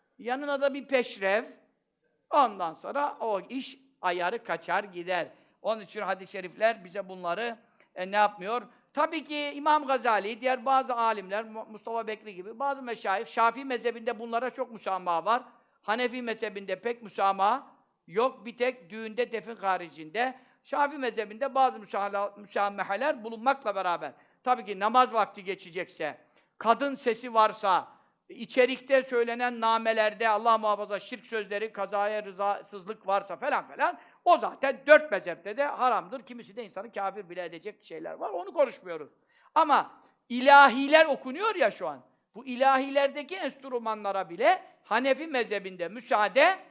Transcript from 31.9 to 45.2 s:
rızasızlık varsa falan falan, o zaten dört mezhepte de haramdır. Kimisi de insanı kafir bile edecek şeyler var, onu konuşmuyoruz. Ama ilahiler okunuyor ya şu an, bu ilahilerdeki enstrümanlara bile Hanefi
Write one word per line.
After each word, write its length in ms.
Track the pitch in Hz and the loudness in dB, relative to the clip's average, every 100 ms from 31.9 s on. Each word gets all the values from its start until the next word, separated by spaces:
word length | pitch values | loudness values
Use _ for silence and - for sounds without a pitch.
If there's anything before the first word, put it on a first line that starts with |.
| 202 202 214 | -2 -2 -2
rızasızlık 840 | 202 185 202 196 - 202 180 214 190 | -8 -4 -2 -2 -6 -16 -12 -12 -2
varsa 280 | 196 196 165 | -2 -2 -6
falan 320 | 277 226 - | -2 -2 -4
falan, 320 | - 320 339 - _ 359 | -2 -2 -2 -16 _ 4
o 120 | 311 | 4
zaten 440 | 196 - 269 262 285 | 4 -2 -2 -2 8
dört 240 | 302 302 | 8 8
mezhepte 460 | 190 175 165 196 220 | -4 -2 -8 -8 -2
de 60 | |
haramdır. 580 | 285 196 254 202 175 254 | -2 2 2 2 -2 -14
Kimisi 340 | - 240 185 208 | -14 -18 -16 -14
de 100 | 208 | -12
insanı 260 | 185 226 | -12 -10
kafir 380 | 208 196 196 175 | -6 -6 -8 -12
bile 160 | 175 170 | -10 -10
edecek 380 | 165 208 202 | -10 -14 -16
şeyler 300 | - 160 165 | -16 -14 -12
var, 160 | 160 403 | -10 -8
onu 240 | 359 381 | -8 -8
konuşmuyoruz. 560 | 320 254 - 185 160 139 _ _ _ _ 302 | 0 0 0 -12 -12 -12 _ _ _ _ 2
Ama 360 | 311 247 - - _ _ - | 6 6 4 -8 _ _ -8
ilahiler 760 | 240 269 277 277 247 277 311 320 | 2 10 12 10 8 6 6 6
okunuyor 500 | 262 254 285 440 381 | 2 -4 -4 -2 2
ya 160 | 220 | 0
şu 160 | - 170 | 0 -8
an, 140 | 135 _ _ _ 208 | -8 _ _ _ -18
bu 100 | 262 | -10
ilahilerdeki 920 | 240 269 262 277 277 277 269 285 381 | 2 4 4 2 2 0 -2 -10 -6
enstrümanlara 920 | 294 - 269 254 226 214 202 190 175 | -8 -8 -8 -6 -4 -4 -4 -4 -6
bile 340 | 170 285 302 - _ | 2 4 4 -2 _
Hanefi 440 | - 220 269 262 | -2 0 2 0